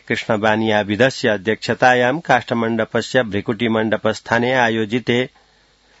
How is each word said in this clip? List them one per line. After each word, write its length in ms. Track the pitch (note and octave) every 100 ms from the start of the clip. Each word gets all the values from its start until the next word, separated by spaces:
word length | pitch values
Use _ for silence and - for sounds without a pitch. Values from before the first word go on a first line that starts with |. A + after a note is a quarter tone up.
| -
कृष्ण 300 | A#2 - A2
बानियाविदस्य 920 | A2 G#2+ A2 G#2+ G2+ G#2 C3 - A#2+
अध्यक्षतायां 880 | G#2 F#2 G#2+ - A2 B2+ B2 B2 D3+
काष्ठमण्डपस्य 1040 | - B2+ - A#2 A2+ A2+ A2 A#2 - C3
भृकुटीमण्डपस्थाने 1300 | A#2 G2+ G2 G#2+ A#2 A2 A2 G#2 A2 G#2 - A#2 A#2+
आयोजिते 760 | C3 A#2 A2+ G#2+ B2 A2+ A#2+ B2+ _ _ _ _ _ _ _